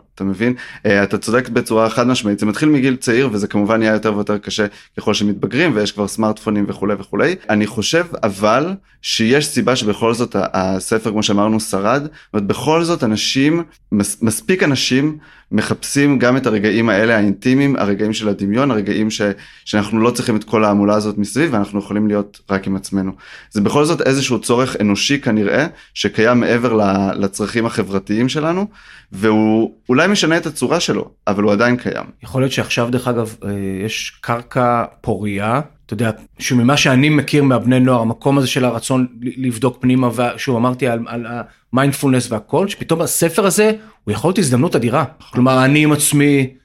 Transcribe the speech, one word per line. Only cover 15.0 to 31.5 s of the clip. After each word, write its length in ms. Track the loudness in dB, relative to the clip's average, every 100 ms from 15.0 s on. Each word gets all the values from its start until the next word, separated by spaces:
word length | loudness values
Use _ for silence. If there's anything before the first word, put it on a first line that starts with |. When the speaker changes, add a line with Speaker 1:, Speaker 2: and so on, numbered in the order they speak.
| 0 -4 -16 -20 -4
Speaker 1:
מחפשים 680 | -2 -2 -4 -2 2 2 4
גם 180 | 2 2
את 80 | 2
הרגעים 440 | 2 2 2 2
האלה, 260 | 2 2 2
האינטימיים, 600 | 2 0 2 4 2 2
הרגעים 380 | 0 0 -2
של 160 | -2 -2
הדמיון, 420 | -2 0 0 0
הרגעים 400 | 0 0 -2 -2
ש-, 100 | 0 -2 -2 -12 -18 -4
שאנחנו 340 | -2 0 2
לא 120 | 2
צריכים 240 | 0 -2 -2
את 80 |
כל 200 | 0 0
ההמולה 320 | 2 4 4 2
הזאת 220 | 0 -4
מסביב, 360 | -4 -2 0
ואנחנו 260 | 0 -2 -4
יכולים 280 | -4 -2 0
להיות 340 | 0 -4 -10 -6
רק 180 | -4 -4
עם 80 | -6
עצמנו. 360 | -4 -4 -4 -8 -18 -20 -8
זה 100 | -2
בכל 240 | 0 2 0
זאת 160 | 0
איזשהו 400 | 0 0 0 -2
צורך 340 | 0 0 0 0
אנושי 380 | 0 0 0 -2
כנראה, 480 | 0 0 0 0 -2 -6 -18
שקיים 460 | -6 -4 2 2 4
מעבר 340 | 2 0 2
ל-, 380 | 2 2 2 0 -2
לצרכים 500 | -4 -4 -4 -2 -2
החברתיים 640 | -2 -4 -4 -2 -2 0
שלנו, 380 | -2 -2 -2 -4 -10 -20 -20 _
והוא 600 | -2 0 2 2 2 0 -4 -4
אולי 180 | 0 2
משנה 300 | 2 0 0
את 80 | -2
הצורה 340 | -4 -2 -2
שלו, 300 | -2 -4 -6 _ -4
אבל 160 | 0
הוא 80 | 0